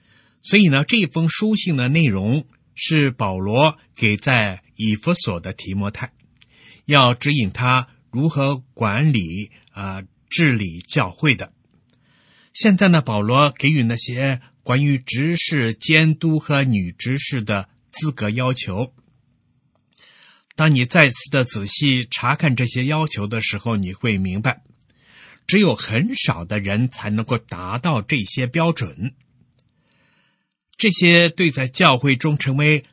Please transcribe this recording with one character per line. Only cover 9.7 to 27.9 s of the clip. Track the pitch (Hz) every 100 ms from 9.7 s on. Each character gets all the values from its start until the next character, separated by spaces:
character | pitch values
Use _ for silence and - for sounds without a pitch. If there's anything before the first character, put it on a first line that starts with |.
呃， | 101 98 95 95 _ _
治 | - 156
理 | 113 95 82
教 | - 156 92
会 | - 151
的。 | 107 92 _ _ _ _ _ _ _ _ _ _
现 | - 214 185
在 | 196
呢， | 165
保 | 120 104
罗 | 107 131 147
给 | - 139
予 | 156
那 | 117 117
些 | - 123 135 127 - _
关 | - 131
于 | 147 135
执 | - 120 156
事、 | 170 - 151 113
监 | 110 - 156 160
督 | 156 165 156
和 | - 143
女 | 135 104 87
执 | - 123 139
事 | - 131
的 | 107 101 95 _ _
资 | - 156
格 | 123 104
要 | 117 127
求。 | 120 - 92 127 _ _ _ _ _ _ _ _ _ _ _ - _ - _ _ -
当 | 156
你 | 135
再 | 123 175 139
次 | - -
的 | 139
仔 | 127 107 101
细 | - 147 127 117
查 | - 120 147
看 | 156
这 | 120
些 | 123 127
要 | 131 156 156
求 | - 104
的 | 113
时 | - 104
候， | 120
你 | 107 90
会 | 95 120 101
明 | 95 98
白， | 123 - _ _ _ _ _ - - - -
只 | 190
有 | 180
很 | 107 - 113 214
少 | 269 - 85
的 | 85 104
人 | 98 104 127
才 | - 107
能 | 107
够 | 110 117
达 | - 87 90 123
到 | 175